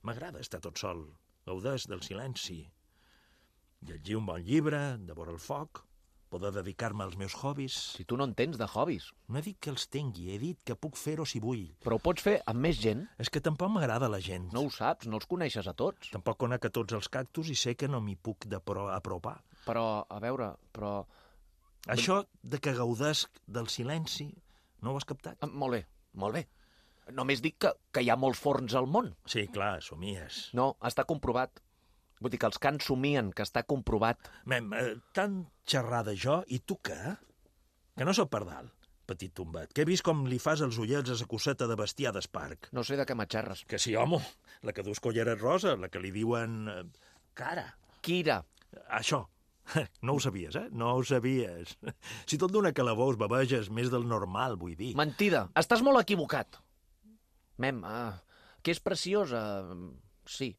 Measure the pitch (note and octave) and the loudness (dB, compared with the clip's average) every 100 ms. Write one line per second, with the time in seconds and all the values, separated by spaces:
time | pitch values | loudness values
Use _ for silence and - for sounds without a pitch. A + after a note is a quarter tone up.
0 | - A#2 F3 C#3+ B2+ E2+ E2+ D#2+ G2 E2+ | -8 -8 -10 -12 -10 -10 -8 -6 -6 -6
1 | D#2 - _ _ - F#2 A2+ C3 - F#2+ | -10 -18 _ _ -8 -6 -4 -4 -6 -10
2 | - G2 C3 A#2+ - E2+ D#2+ _ _ _ | -8 -8 -8 -8 -8 -10 -14 _ _ _
3 | _ _ _ _ _ _ _ _ - D#2+ | _ _ _ _ _ _ _ _ -14 -12
4 | D#2 G#2+ G2+ E2+ F2 D3+ D3+ D3 C#3+ A#2+ | -2 -2 0 -4 2 4 4 2 -2 -4
5 | F2 E2+ E2 E2+ - C#3+ D#3 - _ - | -8 -10 -8 -8 -6 -6 -6 -14 _ -20
6 | _ _ _ F2+ G2+ G2 F#2 - A#2 G#2 | _ _ _ -4 -2 -2 -6 -4 -4 -2
7 | F#2+ F#2 G2 - C#3 C#3+ C3 - - - | -6 -6 -8 -4 -4 -4 -4 -4 -6 -10
8 | - A#2+ C3+ G#2 C3+ C3+ G#2+ G#2+ D3+ D3+ | -4 0 0 2 0 0 -2 0 0 0
9 | - _ - B2 E3+ F#3+ D3+ C3 - C#3 | -6 _ -6 -6 -6 -8 -6 -4 -4 -4
10 | C#3+ F2 F2 G2 C#3+ E3 - A#2 D#3 - | -4 -6 -8 -4 -4 -6 -6 -6 -6 -4
11 | - D#3 D#3 A#2+ A2 B2 F2 - - A2+ | -4 -2 -2 -2 -2 -2 -4 -4 0 4
12 | E3+ F3 - D3+ - A2+ D#3 A#2+ A2 G#2+ | 4 4 4 4 4 2 4 4 4 2
13 | G3+ - A#2+ D3 E3 D3+ F#3 G#3+ C3+ A2+ | -4 -6 -2 2 2 2 2 2 2 2
14 | B2+ G2+ F2 F#2 F2+ A2 C#3+ - A2+ E3 | 2 0 -2 -4 -2 0 0 0 0 0
15 | A#2 G#2+ - F3+ D#3 A2 F#2+ E2+ C#3+ - | -2 -4 -2 -2 0 -2 -4 0 -2 -2
16 | - - A2+ G#2+ A#2+ B2 A2+ A#2+ G#2 A2 | -10 -2 -2 0 0 0 0 0 0 -2
17 | - B2+ B2+ - D#3+ C3 B2+ A#2 C#3+ C3+ | -2 -4 -4 -6 -2 0 0 0 -2 -2
18 | G#2 F#2+ - G#2+ A2 G2 - G2 G2+ F#2+ | -2 -4 -6 -8 -6 -6 -4 -4 -2 -4
19 | - F2+ A#2 - _ - - A#2 A2+ G#2+ | -4 -6 -6 -10 _ -12 -2 0 0 0
20 | - G#2 A2+ C3 A2 - _ - G#2 G2+ | -4 -6 -4 -2 -4 -6 _ -8 -4 -4
21 | F#2 - - - _ _ _ _ - A#2+ | -6 -16 -20 -20 _ _ _ _ -2 0
22 | A#2 F#3 - _ - C#3 D3 B2 A#2+ A2+ | 4 2 0 _ -6 -2 0 2 0 2
23 | D3 D3+ - - - A2+ A2+ - A#2+ D#3+ | 2 2 -2 -6 -8 -6 -4 -2 -2 -2
24 | D#3+ - D3 - _ _ _ _ A2+ C#3 | -2 -4 -6 -12 _ _ _ _ -4 -4
25 | - C3+ - - C#3+ C#3+ C3+ A#2+ E2+ _ | -4 -8 -8 -8 -8 -2 0 0 -2 _
26 | _ - G2 C3 - _ _ _ _ _ | _ -2 -2 -2 -6 _ _ _ _ _
27 | - C3+ C3 C3+ D3+ - - - _ C3+ | -12 -4 0 0 0 2 2 2 _ 0
28 | B2 A#2+ C3 A#2+ D3 C3+ B2+ C3+ C3 G3 | 4 4 4 2 2 2 2 2 4 2
29 | C#3 - - A#2 G#2 G#2 G2+ F2+ - D#2 | 0 -8 -4 -2 0 0 0 -2 -8 -8
30 | F#2+ F#2+ - - - A#2+ C3 - A#2+ - | -6 -6 -8 -10 -4 2 2 2 -2 0
31 | - D#3 - B2 B2+ - _ _ _ _ | 0 0 2 2 0 -4 _ _ _ _
32 | _ _ A#2+ A#2+ A2 - C#3 D3 - C3 | _ _ -4 2 2 4 2 2 0 2
33 | C#3 C#3+ G#2 F2+ G#2 A#2+ - C#3 - A2 | 4 2 0 -2 -2 -2 0 0 2 4
34 | A2+ A#2+ - - - B2+ A2 G#2+ B2 A#2 | 4 2 -6 -14 -2 -2 0 -2 -2 -4
35 | _ - G3+ F#3+ E3 _ - C#3 A2+ A#2+ | _ 0 0 0 -6 _ 0 2 2 0
36 | G#2+ G2 A#2+ D#3+ F3+ B2 - G3 - D#2+ | 0 0 2 2 2 -4 -2 -4 -4 -6
37 | A2+ G3+ - _ _ _ _ _ _ - | -6 -6 -12 _ _ _ _ _ _ -4
38 | C#3 G3 D#3+ A2 F#2+ D#2+ A#2+ _ _ _ | 2 4 2 0 -4 -10 -14 _ _ _
39 | - F#2 F#2 - D#2+ E2 D2+ - D#3 F#3 | -10 -8 -8 -8 -8 -8 -4 0 4 4
40 | - D#3 C3+ B2 D3+ D3+ C#3+ A2+ A2 C#3+ | 4 2 2 2 2 2 2 0 0 0
41 | B2+ A#2 A#2 A2 D3+ C3+ A#2+ A2 G#2 - | 0 -2 -2 -2 0 0 0 0 -2 -2
42 | C3 G2 - - - - - B2+ A2+ C#3 | -2 -2 -6 -6 -8 -10 -8 -6 -2 0
43 | C3+ B2 G#2 A2 G#2+ F#2+ - G#2 - A2 | 0 -2 0 -2 -2 -8 -6 -2 2 4
44 | B2 E3+ C#3 - _ - A2 G2+ G2 G#2 | 4 2 0 -14 _ -10 -8 -4 -4 -2
45 | A#2+ A2+ A#2 A2 A#2 F3+ G3 A#2 F#2 F#2 | 0 2 2 2 2 2 2 0 -2 -6
46 | F#2 G2 A2+ A#2+ A2+ A2+ G#2+ F#2 F2+ - | -6 -2 0 0 0 -4 -6 -8 -12 -18
47 | - - _ - B2+ E3+ - - _ - | -20 -20 _ -8 -6 -6 -8 -16 _ -10
48 | - F3+ D#3 G#2+ D#2+ _ - - - A2 | 0 2 4 2 -2 _ -20 -20 -4 -2
49 | - C#3+ F#2+ _ _ _ - D#3+ B2+ - | 2 0 -2 _ _ _ -2 -2 -2 -6
50 | A#2+ C#3+ C3+ F#2+ D#2+ D#2 A#3 A#2 A#2 B2+ | 0 2 0 -2 -6 -6 -6 -2 2 2
51 | B2 C3 B2 C3 G#2+ E2+ E2+ - - - | 4 4 4 2 0 -6 -12 -10 -10 -10
52 | - - - D#3 F#3 G#3 F#3+ C#3 B2 A2 | -12 -12 -2 2 4 6 4 4 4 6
53 | C3 A2+ G#2 B2 C3 B2+ G#2 A2 B2 B2 | 4 4 4 4 4 2 2 0 2 2
54 | A#2+ A2 F#2+ F#2+ C3 G2+ F2 D#2+ A#2+ B2+ | 2 0 0 0 0 -2 -6 -6 -4 0
55 | D3+ - G3+ D#3 F#2 - E3 A#3 C4 C4 | 0 4 4 4 4 2 6 6 8 8
56 | - G3 C#3+ C#3 - - _ _ _ _ | 6 2 2 -2 -2 -10 _ _ _ _
57 | G#3+ A3 _ _ _ - C3 B2+ F2+ A2 | -20 -20 _ _ _ -2 -2 -2 -6 -4
58 | A#2+ F#2 _ - - - - E3 - D3+ | -4 -6 _ -20 -20 -4 0 0 0 -2
59 | F3+ G#3 F3 A#2 G#2+ G2 F#2 F2+ F2+ C2+ | 2 2 2 0 0 -4 -6 -10 -12 -14
60 | - _ - - C3+ | -20 _ -14 -6 -6